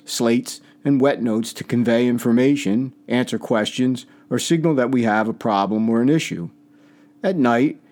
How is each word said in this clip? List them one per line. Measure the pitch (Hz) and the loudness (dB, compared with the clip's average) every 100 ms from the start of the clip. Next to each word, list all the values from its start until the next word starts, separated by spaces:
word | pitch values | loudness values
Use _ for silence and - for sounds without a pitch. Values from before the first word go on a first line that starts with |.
| - | -10
slates, | - 120 120 120 - - _ 143 | -2 0 0 -2 -12 -18 _ 0
and | 139 | 2
wet | 139 - | 2 0
notes | 117 110 113 | -2 -2 -4
to | - | -8
convey | - 120 117 117 123 | -4 -2 2 2 2
information, | 117 120 117 131 143 98 107 131 - - | 0 2 4 4 2 0 -2 -2 -8 -4
answer | 117 123 113 | -2 -2 -4
questions, | - 113 107 - 127 123 - - - | -2 -2 -2 -2 -2 -2 -8 -20 -6
or | 123 | -6
signal | - 170 165 143 | 0 0 2 0
that | 120 | 0
we | 131 | 0
have | 113 107 110 | 2 0 0
a | |
problem | 110 120 101 98 107 110 | -4 -2 0 0 -2 0
or | 113 | 0
an | 127 | 2
issue. | 160 - 87 85 - _ _ _ _ _ _ | 0 -2 -8 -10 -14 _ _ _ _ _ _
At | 196 185 | -4 0
night, | 123 117 143 - _ | 2 2 0 -2 _